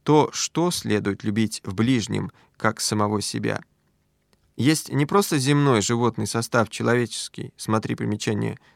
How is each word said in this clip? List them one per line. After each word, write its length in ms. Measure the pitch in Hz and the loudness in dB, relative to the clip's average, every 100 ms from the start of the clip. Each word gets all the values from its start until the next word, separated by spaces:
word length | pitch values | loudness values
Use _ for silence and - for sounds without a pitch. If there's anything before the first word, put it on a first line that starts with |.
То, 280 | - 151 135 | 4 4 4
что 380 | - - 160 175 | 0 -4 0 0
следует 520 | - 110 104 101 98 | -2 0 0 0 -4
любить 380 | 110 104 110 - | -2 0 0 -2
в 120 | - 95 | -6 -2
ближнем, 560 | 117 127 104 104 98 - _ - | 2 2 0 -4 -6 -12 _ -2
как 240 | 113 - | -2 0
самого 400 | - 107 104 104 | -2 0 0 0
себя, 400 | - 110 110 104 - _ _ _ _ _ _ _ _ - | -4 -4 -4 -4 -8 _ _ _ _ _ _ _ _ -2
есть 340 | 127 156 - | 2 0 0
не 140 | 139 147 | -2 2
просто 320 | 202 202 151 | 2 2 0
земной 420 | 131 147 143 113 | 2 4 4 4
животный 460 | 95 117 120 113 107 | 2 2 0 0 -4
состав 420 | 117 - 120 107 | -4 0 0 0
человеческий, 840 | - 113 120 117 - - - 110 - | 0 0 2 0 -6 -10 -12 -14 -10
смотри 400 | - 110 - 110 | -2 -2 -2 -4
примечание 640 | 113 104 - 107 110 107 _ | -4 -4 -2 -2 -4 -8 _